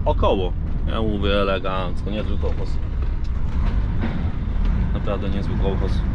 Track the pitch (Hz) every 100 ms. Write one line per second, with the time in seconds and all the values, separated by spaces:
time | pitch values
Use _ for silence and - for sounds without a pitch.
0 | 147 147 190 110 90 - - - - 120
1 | 110 104 98 101 98 95 95 95 92 90
2 | 98 107 104 104 - - - - - -
3 | - - - - - - - - - -
4 | 113 - - - - - - - - -
5 | - 98 98 101 95 104 98 95 55 -
6 | -